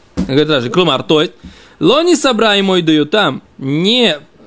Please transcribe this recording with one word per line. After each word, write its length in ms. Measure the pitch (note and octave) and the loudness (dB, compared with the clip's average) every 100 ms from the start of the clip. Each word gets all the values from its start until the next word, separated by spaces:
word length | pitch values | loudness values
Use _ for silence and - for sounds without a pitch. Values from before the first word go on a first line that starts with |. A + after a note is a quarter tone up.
| - - | -14 -8
Говорит 320 | F#3 C3+ D3+ | -2 0 0
Раши, 220 | D3 A#2+ | 0 0
клумар, 320 | E3 F3 C3 | 0 0 -2
то 180 | B2 D#3 | 0 0
есть, 120 | E3 - - - - - | 0 -6 -20 -20 -20 -2
ло 220 | D#3+ C4+ | 0 2
не 120 | F4 E4 | 2 0
собра 400 | C#4 A3+ A3+ G3+ | 0 0 2 2
и 60 | |
мой 200 | G3 F#3 | 0 0
да 100 | D#3+ | 2
Йотам 500 | D#3 D3 G#3+ F#3 C3+ - - | 0 0 0 -2 -4 -12 -12
не, 600 | C3+ D3 F#3+ B3 A3+ D3+ - _ | -6 -2 0 0 0 -2 -10 _